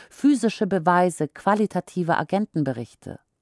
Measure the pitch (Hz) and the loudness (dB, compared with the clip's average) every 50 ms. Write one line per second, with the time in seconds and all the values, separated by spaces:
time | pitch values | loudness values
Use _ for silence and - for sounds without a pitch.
0 | - - - - - 190 - 240 226 220 - - 220 185 196 185 156 180 175 180 | -20 -20 -8 0 2 2 2 2 0 -2 0 0 -2 -2 0 0 2 4 4 4
1 | 180 180 170 - 151 139 - - - 196 208 214 214 196 - 180 - - - 180 | 4 2 0 -2 -6 -6 -6 -4 -2 0 0 2 0 -2 -2 -6 -8 -6 -6 -4
2 | 175 160 160 - 151 - - 196 214 - - 160 147 135 123 117 117 - - _ | -2 0 0 0 0 -2 -2 -2 -2 -2 -2 -2 -2 -2 -4 -6 -8 -12 -14 _
3 | - - 131 - _ _ _ _ | -16 -16 -16 -16 _ _ _ _